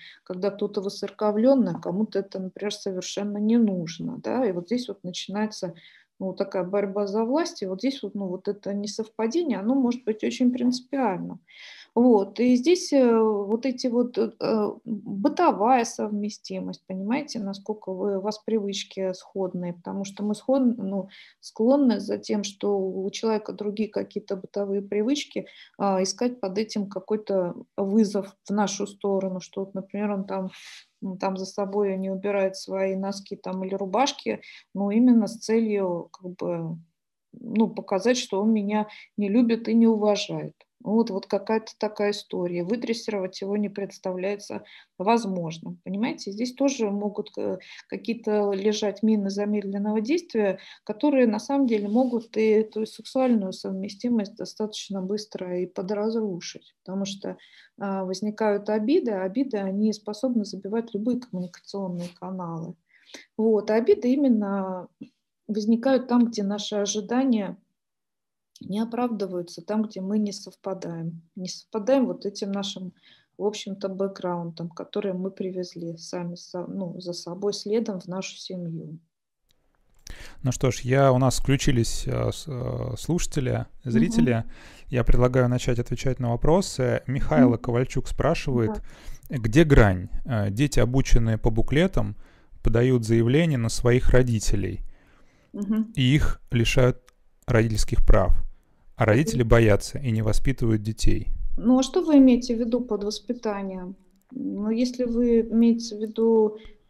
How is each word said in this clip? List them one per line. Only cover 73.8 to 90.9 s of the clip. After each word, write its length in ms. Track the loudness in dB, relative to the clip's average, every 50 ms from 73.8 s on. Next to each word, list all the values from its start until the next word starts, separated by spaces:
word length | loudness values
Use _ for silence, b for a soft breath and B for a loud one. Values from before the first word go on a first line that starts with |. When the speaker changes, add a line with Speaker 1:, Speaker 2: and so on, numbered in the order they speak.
| -8 -6
Speaker 1:
бэкграундом, 800 | -4 -4 -4 -4 -4 -6 -6 -4 -4 -4 -6 -8 -8 -10 -10 -10
который 420 | -10 -12 -12 -8 -6 -6 -4 -4 -4
мы 160 | -4 -6 -6
привезли 680 | -6 -6 -8 -6 -6 -6 -8 -8 -10 -10 -10 -10 -10 -12
сами 380 | -12 -10 -10 -8 -8 -8 -10
со-, 300 | -12 -14 -12 -10 -10 -8
ну, 340 | -8 -8 -8 -8 -8 -10 -10
за 120 | -10 -10 -10
собой 400 | -10 -10 -12 -8 -4 -4 -4 -4
следом 460 | -4 -4 -2 -2 -2 -2 -2 -6 -8
в 60 | -8 -8
нашу 280 | -8 -8 -8 -10 -12 -14
семью. 600 | -14 -12 -10 -10 -8 -8 -8 -10 -12 -12 -16 -18 _ _ _ _ _ _ _ _ _ _ _ _ _ _ _ _ _ _ _ _ -18 B B B B B B B
Speaker 2:
Ну 100 | -4 -4
что 180 | -2 0 0 -2
ж, 100 | -2 -2
я, 320 | -2 0 4 4 6 6
у 60 | 6 4
нас 200 | 4 2 2 2
включились, 680 | 2 2 2 2 4 2 4 2 2 0 -2 -4 -4
э, 240 | -4 -4 -2 -2 -2
с-, 120 | -4 -6 -10 -10
э, 460 | -10 -8 -6 -6 -6 -6 -6 -6 -8 -8
слушатели, 680 | -4 -2 -2 -2 -2 -2 -2 -2 -2 -2 -2 -4 -4 -8 -12 -10 -4
Speaker 1:
Мгм. 80 | 0
Speaker 2:
зрители. 520 | 2 2 2 2 2 2 2 2 2 0 -2 B B B B B B B B B
Я 160 | -2 2 6
предлагаю 440 | 6 6 8 6 6 6 4 4 4
начать 300 | 2 0 0 0 0 0
отвечать 420 | -2 -4 -4 -2 0 -2 0 0
на 100 | -2 -2
вопросы. 720 | 0 2 4 4 6 4 2 0 -2 -2 0 0 0 -2 -2
Михаил 440 | -2 -2 0 0 4 6 6 8 6
Speaker 1:
Мгм. 80 | 6 2
Speaker 2:
Ковальчук 480 | 0 -2 0 0 0 0 -2 -4 -2 -2
спрашивает, 760 | -2 0 2 2 2 0 0 -2 0 0 0 0 -2 -4 B B B B B B B B B -8
Speaker 1:
Да. 80 | -6 -2
Speaker 2:
где 260 | 0 4 6 6 8
грань? 440 | 8 10 8 8 8 6 2 -2 -4 -4 -4 -2
Э, 260 | -2 -2 0 0 0
дети, 280 | 0 0 0 2 4 4
обученные 580 | 4 4